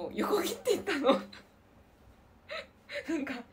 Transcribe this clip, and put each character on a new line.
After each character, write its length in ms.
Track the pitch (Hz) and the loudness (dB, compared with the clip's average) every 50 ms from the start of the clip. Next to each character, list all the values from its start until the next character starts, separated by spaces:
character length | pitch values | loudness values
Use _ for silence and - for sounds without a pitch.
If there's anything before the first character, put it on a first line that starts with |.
| 175 | -6
を 60 | 156 - | -6 -2
横 280 | - - - 427 392 | -2 0 2 2 2
切 120 | - - 466 | 2 0 -4
っ 40 | |
て 140 | - - 508 403 | -2 0 2 2
い 60 | - | 2
っ 40 | - | 2
た 140 | - 320 277 | 0 0 4
の。 120 | 269 285 - | 6 6 6
<laughs> 60 | - - - - - - - - - _ _ - - - - - - - - - - - - - - - - 605 640 - - - - - - - 571 - - | 4 2 -4 -14 -20 -20 -20 -20 -20 _ _ -20 -20 -20 -20 -20 -20 -20 -20 -20 -20 -20 -20 -20 -20 -14 -10 -10 -10 -10 -12 -18 -20 -16 -10 -10 -8 -4 -2
な 60 | 330 | -2
ん 100 | 302 269 | -2 -2
か、 80 | - 254 240 - - | -4 -6 -8 -10 -14